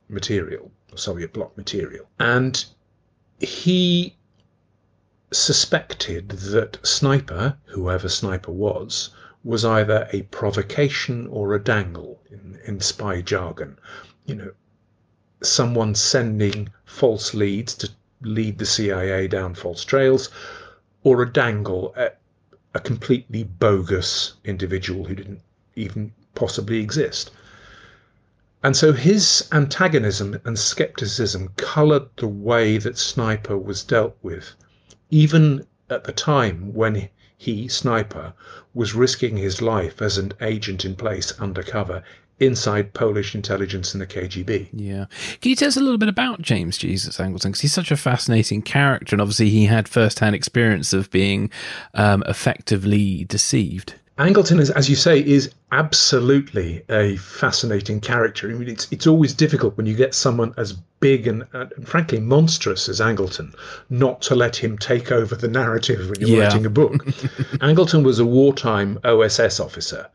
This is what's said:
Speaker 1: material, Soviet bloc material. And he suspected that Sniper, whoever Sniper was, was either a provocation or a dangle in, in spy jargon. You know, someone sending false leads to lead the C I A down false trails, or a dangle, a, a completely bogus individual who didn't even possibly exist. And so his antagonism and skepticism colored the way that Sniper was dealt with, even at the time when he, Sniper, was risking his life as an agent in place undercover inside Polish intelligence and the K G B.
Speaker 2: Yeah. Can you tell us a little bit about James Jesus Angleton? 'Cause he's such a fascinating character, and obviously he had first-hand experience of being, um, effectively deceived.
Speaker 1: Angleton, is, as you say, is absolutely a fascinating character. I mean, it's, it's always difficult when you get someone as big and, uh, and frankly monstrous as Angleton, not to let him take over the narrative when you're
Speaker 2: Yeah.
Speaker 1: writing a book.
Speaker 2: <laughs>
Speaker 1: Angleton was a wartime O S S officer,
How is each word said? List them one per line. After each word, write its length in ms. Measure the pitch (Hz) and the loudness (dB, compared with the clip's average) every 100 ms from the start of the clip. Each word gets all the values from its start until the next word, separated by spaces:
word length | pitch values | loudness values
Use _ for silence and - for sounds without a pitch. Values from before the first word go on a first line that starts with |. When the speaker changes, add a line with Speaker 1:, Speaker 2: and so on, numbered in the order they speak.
| _ | _
Speaker 1:
material, 640 | 101 - 104 78 - - _ _ | -12 -4 -4 -4 -10 -16 _ _
Soviet 380 | - - 87 82 | -12 -10 -8 -10
bloc 240 | 110 - - | -10 -12 -12
material. 500 | 98 104 80 - - _ | -8 -8 -8 -12 -20 _
And 440 | 117 123 131 123 - _ _ _ _ _ _ _ | 0 0 0 -4 -10 _ _ _ _ _ _ _
he 760 | - - 180 185 180 175 180 - _ _ _ _ _ _ _ _ _ _ _ | -10 -4 0 2 4 2 -2 -10 _ _ _ _ _ _ _ _ _ _ _
suspected 960 | - - 147 - 160 - - - 87 101 | -4 0 0 0 -2 -4 -10 -8 -8 -10
that 500 | 98 98 107 104 - | -12 -2 -2 -2 -6
Sniper, 720 | - - 139 135 139 80 120 139 | -4 0 2 0 -2 -4 -4 -4
whoever 440 | _ 95 90 90 92 | _ -8 -4 -4 -4
Sniper 440 | - 98 92 - | -6 -4 -6 -8
was, 580 | 87 104 90 - - - - - _ | -4 -4 -4 -8 -10 -10 -14 -20 _
was 220 | - 113 | -6 -2
either 440 | 113 110 107 107 - | 2 2 2 0 -2
a 100 | 98 | -8
provocation 1040 | 95 - 107 98 101 - 143 - - 120 117 | -8 -6 -4 -2 -4 -2 -2 -2 -6 -8 -8
or 260 | 107 101 | -6 -2
a 80 | 104 | -2
dangle 580 | 104 107 90 85 85 - _ | 0 0 -2 -8 -14 -18 _
in, 280 | 104 95 95 - | -20 -20 -18 -12
in 140 | 98 | -6
spy 400 | 92 - 104 90 | -6 -4 -6 -6
jargon. 580 | 90 101 85 80 71 69 - - - _ - | -2 -4 -4 -10 -12 -14 -20 -20 -20 _ -12
You 100 | 113 | -12
know, 160 | 95 - _ _ _ _ _ _ _ _ | -12 -18 _ _ _ _ _ _ _ _
someone 520 | - - 120 120 110 107 | -2 0 0 0 0 0
sending 720 | - 135 117 107 101 104 101 - | 0 0 0 -2 -2 -2 -8 -14
false 500 | _ - 127 107 - | _ 0 0 0 -4
leads 400 | 110 101 101 - | -2 -2 -2 -6
to 160 | - - - _ _ | -10 -10 -12 _ _
lead 360 | 110 107 110 104 | -6 -4 -4 -4
the 80 | 110 | -4
C 260 | - 104 | -2 -2
I 120 | 95 | -2
A 240 | 95 95 95 | -2 -2 -2
down 260 | 95 92 | -4 -6
false 300 | 87 87 85 | -8 -10 -10
trails, 460 | - 135 131 131 - - - - - _ _ _ | -2 2 4 2 0 -12 -18 -20 -20 _ _ _
or 200 | 139 123 | 4 4
a 100 | 123 | 4
dangle, 640 | 147 123 104 98 92 - - | 2 0 -2 -4 -4 -6 -4
a, 140 | 120 - _ _ _ _ _ | -4 -6 _ _ _ _ _
a 60 | - | -8
completely 640 | - 117 - 127 - 113 | -6 -8 0 0 0 -8
bogus 880 | 104 87 113 98 87 92 85 - - - | -8 0 2 2 2 -2 -2 -4 -6 -8
individual 600 | - 95 95 92 92 92 | -10 -8 -4 -6 -6 -8
who 100 | 87 | -8
didn't 260 | 95 98 101 _ _ _ | -10 -12 -18 _ _ _
even 380 | - 104 107 104 - _ | -12 -10 -8 -10 -12 _
possibly 440 | - 120 - 107 113 | -6 -4 -4 -4 -4
exist. 520 | 107 147 139 - - _ _ - - - - _ _ _ _ _ _ _ | -4 -4 -4 -4 -12 _ _ -20 -20 -20 -20 _ _ _ _ _ _ _
And 140 | 139 131 | 0 4
so 160 | 156 | 4
his 560 | 131 143 208 - - - | 6 4 4 2 0 0
antagonism 880 | 156 143 - 185 151 107 98 101 107 | 0 0 0 2 2 0 -2 -6 -6
and 140 | - 107 | -8 -4
skepticism 920 | - - 151 - 104 92 107 90 92 - | -4 -2 -4 -4 -6 -2 -4 -4 -8 -8
colored 520 | - - 151 147 - - | -4 2 4 4 0 -8
the 100 | 110 | -6
way 520 | 101 104 117 110 110 | -4 0 2 4 2
that 200 | 104 - | -2 -4
Sniper 580 | - - 113 107 - 101 | -4 -2 -2 -2 -4 -6
was 280 | 101 98 | -4 -8
dealt 320 | - 117 101 - | 0 2 2 -4
with, 320 | 95 85 - - _ _ _ _ _ | -12 -12 -14 -20 _ _ _ _ _
even 540 | 156 151 160 156 139 - _ _ | 4 6 6 4 2 -6 _ _
at 160 | 123 | -8
the 80 | - | -6
time 640 | - - 147 113 85 98 | -6 0 2 0 -2 -8
when 340 | 110 110 107 95 _ _ _ | -2 0 -2 -6 _ _ _
he, 300 | - 107 120 | -8 -6 -6
Sniper, 640 | - 127 113 104 - 78 - - - _ | -4 -2 -2 -2 -10 -14 -18 -20 -20 _
was 200 | 120 107 | -4 -4
risking 420 | 110 127 - 123 107 | 2 2 2 -2 -2
his 260 | 98 90 | -2 -2
life 400 | 113 110 85 - | 0 0 -2 -4
as 160 | 107 98 | -4 -2
an 140 | 98 - | -4 -6
agent 440 | 113 110 104 95 | -4 -4 -6 -6
in 120 | 95 92 | -8 -6
place 420 | 113 98 92 - | -6 -6 -8 -8
undercover 640 | 101 92 87 107 90 90 - - _ _ | -8 -6 -6 -6 -4 -8 -12 -20 _ _
inside 520 | 135 123 - 104 104 | 2 2 0 0 -2
Polish 420 | - 113 104 101 | 0 0 0 -4
intelligence 600 | 107 98 98 98 95 92 | -8 -6 -4 -4 -6 -6
and 60 | 98 | -8
the 40 | 92 | -8
K 200 | 95 90 | -8 -8
G 160 | 95 | -8
B. 260 | 95 104 95 | -4 -4 -6
Speaker 2:
Yeah. 340 | 110 101 98 98 - - - | -10 -8 -8 -10 -10 -12 -4
Can 100 | 247 | -2
you 60 | 262 | 0
tell 120 | 294 | 2
us 80 | 262 | 2
a 40 | |
little 160 | 269 233 | 2 2
bit 120 | 214 | 0
about 340 | 196 254 202 | 0 -4 -4
James 340 | 165 110 85 - | -2 -2 0 -4
Jesus 420 | - 92 87 - | -4 -4 -4 -6
Angleton? 340 | 92 90 95 | -6 -4 -4
'Cause 80 | 98 | -2
he's 120 | 147 | -2
such 180 | 196 170 | -2 0
a 60 | 147 | 0
fascinating 640 | 139 123 - 113 113 104 | 0 0 2 2 2 -2
character, 520 | - 139 143 131 - | -2 2 2 2 0
and 80 | 104 | 0
obviously 260 | 104 104 110 | 0 4 4
he 180 | 107 104 | 6 6
had 220 | 113 104 | 4 2
first-hand 460 | - 110 - 110 | 2 2 2 0
experience 580 | 101 - 123 113 101 - | 0 -2 2 2 2 0
of 180 | 95 98 | -2 0
being, 400 | 95 98 98 101 - - - - | 2 2 0 -2 -6 -12 -14 -10
um, 280 | - 104 98 - | 2 4 4 2
effectively 960 | - - - - 101 101 104 101 92 | -2 -2 -2 -2 0 2 2 2 0
deceived. 720 | 92 104 - 135 90 92 - - _ - | -4 -2 0 2 0 -4 -12 -18 _ 0
Speaker 1:
Angleton, 400 | 160 202 185 160 | 4 4 6 6
is, 120 | 143 | 4
as 180 | - 135 | 2 2
you 80 | 139 | 4
say, 240 | 175 151 143 | 6 6 6
is 240 | 139 135 - _ | 4 4 -8 _
absolutely 1080 | 127 156 - - 131 120 139 139 104 85 82 - | 0 2 2 2 2 4 4 2 -4 -4 -6 -2
a 280 | 110 101 95 | 2 2 0
fascinating 840 | - - 131 - 117 101 101 107 | -8 -2 0 0 0 -2 -2 -6
character. 500 | 104 120 113 - 107 | -2 0 0 -2 -8
I 40 | |
mean, 140 | 117 123 | -8 -8
it's, 200 | 110 - | -8 -8
it's 160 | - 160 | 0 4
always 280 | 160 143 | 6 4
difficult 420 | - 156 143 110 101 | 4 2 4 0 0
when 80 | |
you 100 | 110 | -2
get 200 | 107 131 | 2 2
someone 400 | - 135 117 117 117 | 2 0 2 -2 -2
as 160 | 107 92 - _ | -6 -8 -16 _
big 260 | 139 135 113 | 4 4 2
and, 160 | 110 - | -4 -6
uh, 140 | 131 123 - | -12 -12 -12
and 100 | 120 | -4
frankly 320 | 165 160 117 | -2 0 0
monstrous 680 | 110 139 165 160 - 92 - | 4 6 6 2 -2 -2 -4
as 100 | 95 | 0
Angleton, 540 | 110 101 95 - 78 - - - - | 0 0 -2 -4 -12 -14 -18 -18 -6
not 320 | 123 131 - | 2 2 2
to 120 | - | 0
let 220 | 123 120 117 | 2 2 0
him 220 | 113 107 | -4 -4
take 340 | - 123 120 | 0 0 2
over 220 | 120 110 | 0 0
the 140 | 110 117 | -2 -2
narrative 600 | 123 117 113 113 117 92 | 0 0 0 0 -2 -2
when 120 | 101 | -2
you're 180 | 110 113 | 4 6
Speaker 2:
Yeah. 60 | |
Speaker 1:
writing 200 | 104 104 | 6 4
a 60 | 110 | 2
book. 220 | 107 151 | 4 4
Speaker 2:
<laughs> 140 | 139 - - 135 - 135 139 | 4 -2 -4 -6 -6 -6 0
Speaker 1:
Angleton 440 | 139 160 165 160 | 4 6 6 6
was 140 | 135 113 | 6 6
a 60 | |
wartime 760 | 117 123 139 135 123 104 101 104 | 6 8 6 6 0 0 0 0
O 160 | 123 113 | 4 6
S 180 | 110 - | 6 4
S 220 | 113 - | 2 2
officer, 460 | - - - - - | -6 -8 -10 -10 -14